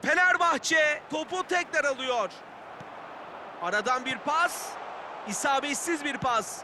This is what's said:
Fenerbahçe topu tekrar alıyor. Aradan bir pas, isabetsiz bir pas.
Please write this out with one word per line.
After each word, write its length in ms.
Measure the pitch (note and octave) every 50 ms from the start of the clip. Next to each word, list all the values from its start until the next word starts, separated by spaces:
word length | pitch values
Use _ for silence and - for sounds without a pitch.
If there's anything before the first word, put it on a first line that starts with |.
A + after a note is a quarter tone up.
| -
Fenerbahçe 1000 | B3 D4+ F4 F4+ F4+ F#4 F4+ F4 E4+ D#4+ C4+ - - D#4+ D#4+ D#4 D4+ D4+ - - -
topu 360 | - D#4 D#4 D#4 F4+ F#4 F4+
tekrar 380 | - F4+ F4+ F4 - - D#4 C#4+
alıyor. 460 | C#4+ C4+ B3 C4 C4 B3 A#3+ G#3 F#3 - - - - - - - - - - - - - - - - - - - - - - - - - - -
Aradan 420 | F3 F#3 G#3 G#3 A#3 B3+ B3+ B3
bir 140 | C4 C4 A3
pas, 500 | - C#4+ D4 D#4+ E4+ F4+ - - - - - - - - - - - - - - - -
isabetsiz 760 | G#3 - - D4 C#4 C4+ C4 D4 C#4+ - - - E4+ D#4 C#4+
bir 120 | D4 C4+
pas. 460 | A#3+ - B3+ A#3+ A3+ G#3 - - -